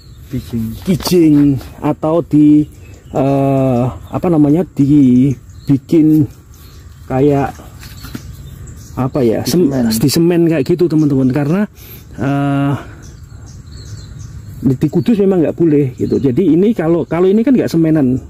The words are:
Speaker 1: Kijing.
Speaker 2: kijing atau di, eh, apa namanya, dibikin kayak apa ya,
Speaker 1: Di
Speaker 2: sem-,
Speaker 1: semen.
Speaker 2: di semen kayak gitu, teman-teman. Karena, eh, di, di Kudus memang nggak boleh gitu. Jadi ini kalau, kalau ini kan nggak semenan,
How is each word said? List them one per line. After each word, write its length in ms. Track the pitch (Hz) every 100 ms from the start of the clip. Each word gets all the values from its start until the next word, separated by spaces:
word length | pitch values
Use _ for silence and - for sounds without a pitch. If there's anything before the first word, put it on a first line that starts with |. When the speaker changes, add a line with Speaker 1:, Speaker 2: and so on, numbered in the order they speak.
| - - -
Speaker 1:
Kijing. 360 | 127 - 120 113 110
Speaker 2:
kijing 520 | - 135 - 180 160 147 143 135 - -
atau 400 | 143 151 156 170
di, 480 | 170 147 151 151 151 - - - - -
eh, 680 | 135 139 139 135 131 120 123
apa 400 | - - - 185
namanya, 320 | 160 143 156 - -
dibikin 1500 | 139 147 127 123 139 123 - - - 135 - 170 156 156 147 - - - - - - - -
kayak 480 | 131 147 139 139 - - - - - - - - - - - - - - -
apa 240 | 135 156
ya, 240 | 120 101 107
Speaker 1:
Di 80 |
Speaker 2:
sem-, 160 | 170 175
Speaker 1:
semen. 160 | 135 117
Speaker 2:
di 140 | 110 139
semen 320 | 170 170 170 165
kayak 140 | 160 135
gitu, 240 | 175 175
teman-teman. 400 | 156 151 135 131
Karena, 320 | 139 143 185 208 - - - - -
eh, 560 | 131 139 139 139 139 135 - - - - - - - - - - - - - - - - - - 135
di, 80 |
di 140 | 131 151
Kudus 320 | 180 190 208
memang 240 | 196 185 143
nggak 80 |
boleh 400 | - 165 143 135
gitu. 240 | - - 104
Jadi 320 | 131 123 185 156
ini 160 | 202
kalau, 320 | 220 160 170 135
kalau 240 | 165 185
ini 160 | 214 240
kan 80 |
nggak 160 | 233 120
semenan, 480 | 165 160 156 131 127